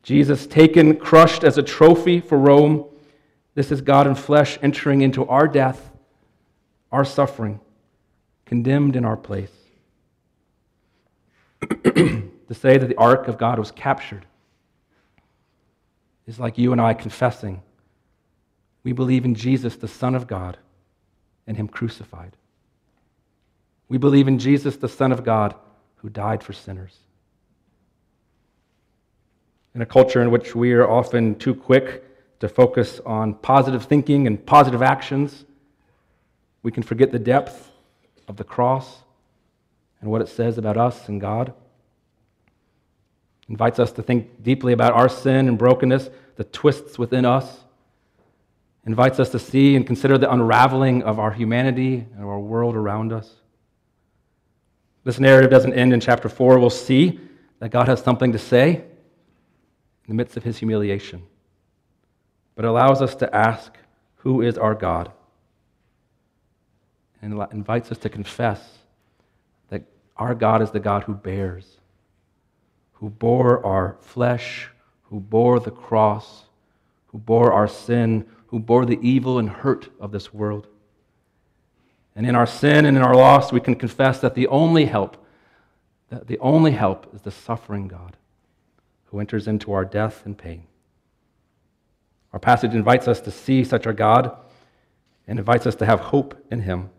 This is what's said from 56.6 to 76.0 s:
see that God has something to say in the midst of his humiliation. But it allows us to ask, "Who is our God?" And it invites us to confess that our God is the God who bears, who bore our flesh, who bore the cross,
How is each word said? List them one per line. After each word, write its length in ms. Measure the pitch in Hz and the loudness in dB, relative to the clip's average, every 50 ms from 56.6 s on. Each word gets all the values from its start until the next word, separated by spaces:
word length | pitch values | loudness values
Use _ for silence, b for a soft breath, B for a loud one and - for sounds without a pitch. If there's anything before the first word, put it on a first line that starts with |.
| 120 120 | 6 2
see 500 | 117 - - - 131 135 170 180 170 B B B B B B B B _ | 0 -4 -4 0 2 2 2 2 0 B B B B B B B B _
that 100 | 117 113 | -12 -4
God 180 | - 120 123 | 0 0 2
has 140 | 127 131 120 | 2 0 0
something 320 | - 127 123 - 131 123 113 | 0 -2 -2 0 0 -2 -2
to 60 | 107 | -4
say 340 | - - 127 120 131 165 175 | -4 0 2 4 4 4 0
in 1300 | - - - - _ _ _ _ _ _ _ _ _ _ _ _ _ _ _ _ _ _ _ _ _ _ | -2 -6 -16 -20 _ _ _ _ _ _ _ _ _ _ _ _ _ _ _ _ _ _ _ _ _ _
the 60 | - 107 | -8 -6
midst 240 | 113 123 - - | -6 -6 -6 -10
of 60 | 113 - | -10 -8
his 140 | 117 107 | -8 -8
humiliation. 680 | - 113 110 110 104 104 101 98 101 - - - 90 90 _ _ _ _ _ _ _ _ _ _ _ _ _ _ _ _ _ _ _ _ _ _ _ _ _ _ | -6 -4 -4 -2 -2 -2 -2 -4 -6 -8 -14 -20 -20 -20 _ _ _ _ _ _ _ _ _ _ _ _ _ _ _ _ _ _ _ _ _ _ _ _ _ _
But 100 | - 110 | -6 -4
it 40 | 117 | -2
allows 320 | 113 120 127 135 139 131 | 0 2 4 4 4 2
us 140 | 135 123 - | 0 -4 -4
to 200 | - 127 - - | -6 -6 -2 0
ask, 380 | 104 110 113 117 - - - _ _ _ _ _ _ _ _ _ | 0 0 0 -2 -4 -12 -20 _ _ _ _ _ _ _ _ _
"Who 240 | _ _ 127 131 127 | _ _ -4 -2 0
is 160 | 113 120 117 | 0 -2 -2
our 180 | - 110 107 110 | -2 -2 -2 -2
God?" 360 | 107 - 90 85 85 90 - - _ _ _ _ _ _ _ _ _ _ _ _ _ _ _ _ _ _ _ _ _ _ _ _ _ _ _ _ _ _ _ _ _ _ _ _ _ _ _ _ _ | -2 -4 -4 -4 -6 -8 -12 -18 _ _ _ _ _ _ _ _ _ _ _ _ _ _ _ _ _ _ _ _ _ _ _ _ _ _ _ _ _ _ _ _ _ _ _ _ _ _ _ _ _
And 120 | - 104 107 | -14 -12 -10
it 180 | 107 101 - | -10 -10 -10
invites 400 | - 107 101 - 113 120 117 - | -10 -12 -8 -6 -6 -6 -6 -8
us 60 | 117 - | -16 -10
to 100 | - 107 | -10 -12
confess 720 | - 104 98 - - - 120 113 98 - - _ _ _ _ _ _ _ _ _ _ _ _ _ _ _ _ _ _ _ _ _ | -10 -10 -14 -14 -8 -6 -4 -4 -4 -6 -14 _ _ _ _ _ _ _ _ _ _ _ _ _ _ _ _ _ _ _ _ _
that 140 | 101 101 - _ _ _ _ _ _ | -14 -14 -14 _ _ _ _ _ _
our 180 | - 107 120 123 | -10 -8 -8 -4
God 260 | 117 113 107 110 110 | -2 0 0 2 0
is 100 | 110 104 | 0 -2
the 80 | - 107 | -6 -6
God 240 | 98 - 101 101 - | -4 -4 -4 -4 -6
who 100 | - 101 | -8 -12
bears, 640 | 101 - 95 95 98 98 92 90 90 - _ _ _ _ _ _ _ _ _ _ _ _ _ _ _ _ _ _ _ _ _ _ _ _ _ _ | -12 -10 -10 -8 -6 -8 -8 -10 -14 -18 _ _ _ _ _ _ _ _ _ _ _ _ _ _ _ _ _ _ _ _ _ _ _ _ _ _
who 180 | _ 107 107 | _ -16 -16
bore 520 | 104 - 113 117 120 127 123 123 123 - - | -10 -4 0 0 2 2 4 2 2 2 0
our 320 | 101 95 95 92 92 - _ | -2 -2 -2 -2 -4 -8 _
flesh, 720 | _ _ - 123 123 123 123 120 - - - - - - _ _ _ _ _ _ _ | _ _ -6 -4 -2 -2 -2 -4 -8 -12 -14 -16 -16 -18 _ _ _ _ _ _ _
who 160 | _ 101 104 | _ -14 -14
bore 400 | 95 104 110 113 120 123 123 120 | -10 -2 0 2 2 4 2 0
the 120 | 113 110 | -2 -6
cross, 720 | - - - - 113 110 | -16 -16 -10 -4 0 0